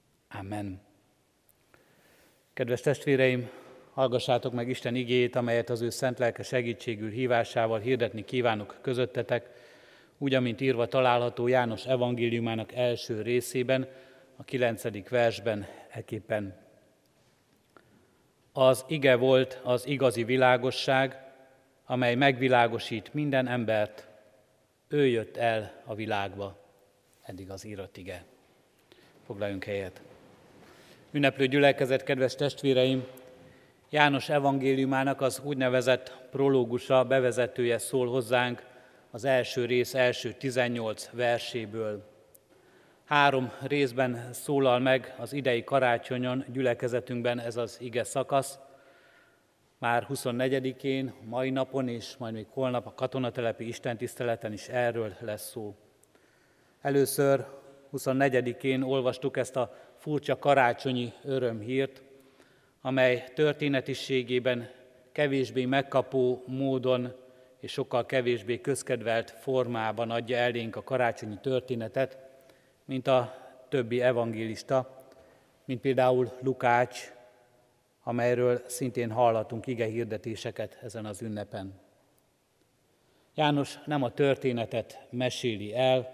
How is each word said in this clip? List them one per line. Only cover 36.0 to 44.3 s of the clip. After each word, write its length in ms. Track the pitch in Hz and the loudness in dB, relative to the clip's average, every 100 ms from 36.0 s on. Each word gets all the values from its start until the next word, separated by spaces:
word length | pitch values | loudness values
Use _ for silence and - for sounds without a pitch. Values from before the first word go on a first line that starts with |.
| - - - | 2 -18 -10
prológusa, 720 | 135 139 135 117 120 - 131 | 0 4 4 2 -2 2 4
bevezetője 760 | 120 135 127 113 120 - 120 113 | 4 4 2 2 -2 0 0 0
szól 300 | - 135 123 | 0 -2 0
hozzánk 560 | 131 110 123 123 120 - - - - _ | -2 0 2 0 -4 -12 -20 -20 -20 _
az 140 | 117 | -6
első 400 | 131 131 117 - | 2 2 2 -2
rész 300 | 120 123 117 | 0 2 2
első 380 | 135 123 120 117 | 2 2 2 -6
tizennyolc 800 | - 135 123 120 120 113 104 - | -6 -4 0 0 0 -4 -6 -10
verséből. 920 | 120 120 120 - 120 107 113 107 104 104 - _ - _ _ _ _ _ _ | -2 0 0 -2 -8 -8 -6 -6 -6 -12 -20 _ -20 _ _ _ _ _ _
Három 480 | - 147 143 131 123 - | 0 6 6 4 -2 -6
részben 720 | 135 143 135 120 127 117 120 | -4 0 0 2 0 -2 -8